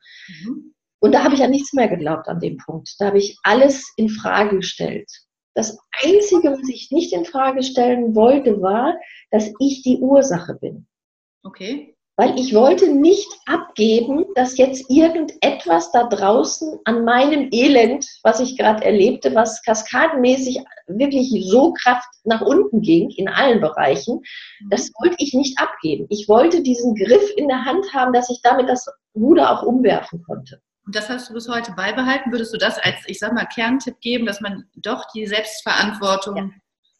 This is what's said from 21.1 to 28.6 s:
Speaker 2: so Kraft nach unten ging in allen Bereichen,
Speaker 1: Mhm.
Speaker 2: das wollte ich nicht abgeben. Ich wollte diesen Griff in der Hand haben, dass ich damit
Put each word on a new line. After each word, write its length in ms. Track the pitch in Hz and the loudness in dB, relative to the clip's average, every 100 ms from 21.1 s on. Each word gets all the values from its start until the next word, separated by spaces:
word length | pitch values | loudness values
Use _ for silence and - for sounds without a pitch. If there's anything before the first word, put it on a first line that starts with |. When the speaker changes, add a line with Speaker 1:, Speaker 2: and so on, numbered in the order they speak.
| 269 254 214 185 | 0 0 -2 2
Speaker 2:
so 260 | 226 320 | 4 4
Kraft 340 | - 247 247 - _ | 2 0 0 -2 _
nach 180 | 214 226 | -4 -2
unten 400 | 202 311 415 220 | 2 2 2 0
ging 280 | 165 165 - | 2 2 2
in 180 | - 190 | -4 -6
allen 340 | - 269 220 | 0 2 2
Bereichen, 600 | 156 - 147 135 - 269 - - - - | 0 0 0 0 -4 -8 -10 -20 -20 -18
Speaker 1:
Mhm. 100 | 202 | -4
Speaker 2:
das 220 | 214 - - | -4 -4 -2
wollte 180 | 330 349 | -2 -2
ich 140 | 285 | -2
nicht 260 | 254 269 - | -2 -2 -4
abgeben. 460 | 320 - 156 180 208 | -6 -6 -6 -6 -6
Ich 200 | 208 - | -6 2
wollte 320 | 214 320 339 | 4 4 2
diesen 340 | 262 240 240 214 | 0 -2 -2 -2
Griff 360 | 190 320 403 - | 4 4 4 -2
in 120 | 285 | -2
der 180 | 254 247 | -2 -2
Hand 200 | 330 392 | -4 -2
haben, 200 | 277 254 | -2 0
dass 160 | 247 247 | 0 -2
ich 120 | 247 | 0
damit 260 | 240 262 | 2 2